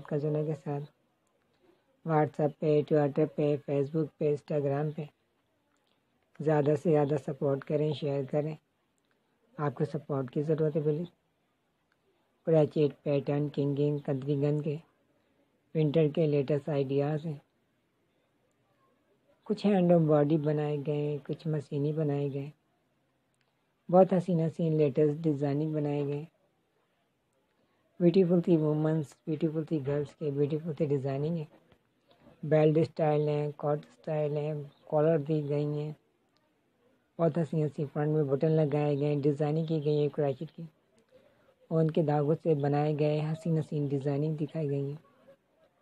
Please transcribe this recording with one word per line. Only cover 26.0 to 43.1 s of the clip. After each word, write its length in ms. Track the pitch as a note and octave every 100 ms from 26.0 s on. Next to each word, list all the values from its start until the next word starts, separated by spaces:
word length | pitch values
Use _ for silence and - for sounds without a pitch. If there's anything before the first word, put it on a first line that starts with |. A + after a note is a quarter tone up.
| C#3+
गए। 200 | C#3+ D#3+ _ _ _ _ _ _ _ _ _ _ _ _ _ _ _ _ -
ब्यूटीफुल 420 | F3 F3+ F3 F3
थी 160 | E3+ E3
वुमेन्स, 560 | D#3 D3+ D#3 D#3+ C#3+ - -
ब्यूटीफुल 400 | D3+ E3 D#3 D#3
थी 140 | D#3+
गर्ल्स 320 | C3+ C#3+ C#3+
के, 180 | - D#3
ब्यूटीफुल 440 | C#3 C#3+ D#3 E3 C#3+
थी 100 | D#3
डिज़ाइनिंग 520 | C#3+ C3+ C#3 D3+ E3+
है। 100 | D3+ - _ _ _ _ _ _ - - D3
बेल्ट 340 | D#3 D#3 D#3 D#3
स्टाइल 420 | - D#3 D3 D3+
है, 220 | D3 D3
कॉट 320 | C#3+ D3 D3+ -
स्टाइल 460 | - - D3+ D3+ D3+
है, 180 | D3+ D3+ C#3+ - -
कॉलर 280 | D3+ D#3 E3
दी 220 | C#3+ D#3
गई 220 | C#3+ D3 D3
हैं, 220 | D3 D3+ D3+ _ _ _ _ _ _ _ _ _ _ _ -
बहुत 180 | E3 D#3+
हसीन 280 | D#3+ D#3+ D3+
हसीन 220 | - C#3+
फ्रंट 280 | D#3 D3+ D#3
में 120 | C#3+
बटन 280 | C3+ D#3+ D#3
लगाए 400 | D#3 D3 D3 C#3+
गए 100 | D3
हैं, 160 | D3
डिज़ाइनिंग 460 | C#3+ C#3+ D3 D#3 D#3+
की 120 | D#3+
गई 200 | D3 D3+
है 80 | D3
क्रोचेट 400 | D3+ C#3+ C3+ D#3+
की 160 | - E3 _ _ _ _ _ _ _ _ _ _
और 80 | D#3+
उनके 220 | D#3+ D#3+
धागों 320 | D3+ D3 D3 D#3+
से 180 | E3+ D3+
बनाए 380 | C#3+ C#3+ D3+ D3
गए 240 | D3+